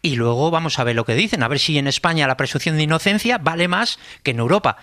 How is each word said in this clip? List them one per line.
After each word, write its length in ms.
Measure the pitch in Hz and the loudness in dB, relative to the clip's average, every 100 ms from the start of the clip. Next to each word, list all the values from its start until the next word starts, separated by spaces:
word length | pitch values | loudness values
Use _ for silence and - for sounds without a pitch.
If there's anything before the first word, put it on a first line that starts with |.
y 140 | 165 120 | -2 0
luego 360 | 117 120 156 | 2 2 2
vamos 260 | 165 165 - | 0 -2 -2
a 40 | |
ver 120 | 120 117 | 0 0
lo 100 | 113 | 0
que 100 | 117 | 0
dicen, 280 | 220 196 | 0 0
a 40 | 120 | 0
ver 120 | 143 | 0
si 180 | - 147 | 0 0
en 100 | 139 | 0
España 400 | - 170 165 135 | 0 0 2 0
la 100 | 131 | 0
presunción 400 | 135 147 170 156 | -2 -2 0 0
de 60 | |
inocencia 540 | 151 160 202 208 233 247 | 2 2 2 0 0 0
vale 300 | 151 165 180 | -2 0 0
más 320 | 185 233 - - - | 0 -2 -6 -12 -8
que 80 | - | -4
en 80 | 117 | 0
Europa, 380 | 117 202 123 - | 2 2 2 -2